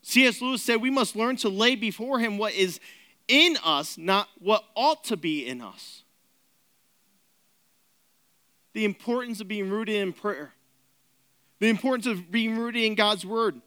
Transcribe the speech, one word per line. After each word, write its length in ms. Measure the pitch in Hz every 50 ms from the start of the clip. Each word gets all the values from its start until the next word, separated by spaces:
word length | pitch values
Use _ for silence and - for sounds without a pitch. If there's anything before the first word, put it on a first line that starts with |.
C 240 | _ - - 240 262
S 160 | 247 208 -
Lewis 220 | 240 254 262 226 -
said, 180 | - 233 233
"We 80 | 226 254
must 260 | 269 269 226 - -
learn 220 | 208 226 240 262
to 120 | - - 214
lay 260 | 190 196 220 247 262
before 440 | 214 226 214 180 - 220 262 277 240
him 180 | 233 226 208
what 160 | 202 214 214 -
is 240 | 185 190 185 165 - - - - - - _ _ _ _
in 300 | - 240 285 330 359 320 214 -
us, 340 | 165 156 143 156 - -
not 320 | - 165 180 190 202 202 - _ _
what 260 | 175 190 220 202 - _ _
ought 280 | 208 254 302 311 311 -
to 120 | - 226
be 280 | 175 147 165 156 147 123
in 160 | 123 127 123
us." 420 | 117 98 90 - - - - - _ _ _ _ _ _ _ _ _ _ _ _ _ _ _ _ _ _ _ _ _ _ _ _ _ _ _ _ _ _ _ _ _ _ _ _ _ _ _ _ _ _ _ _ _ _ _ _ _ _ _ _ _ _ _
The 120 | 220 220
importance 540 | 208 196 _ - 240 240 247 247 240 226 196
of 80 | 220
being 220 | 185 214 208 196 190
rooted 260 | 196 220 226 202 214
in 180 | 208 202 185 165
prayer. 400 | - - 208 190 135 147 - _ _ _ _ _ _ _ _ _ _ _ _ _ _ _ _ _ _ _ _ _ _
The 100 | 202 226
importance 360 | 226 - - 262 262 247 202
of 260 | 247 220 175 180 165
being 260 | 180 233 226 226 220
rooted 260 | 226 233 233 226 233 226
in 120 | 220 214
God's 300 | 208 208 208 214 185 180
word. 360 | 185 220 226 226 208 147 123 _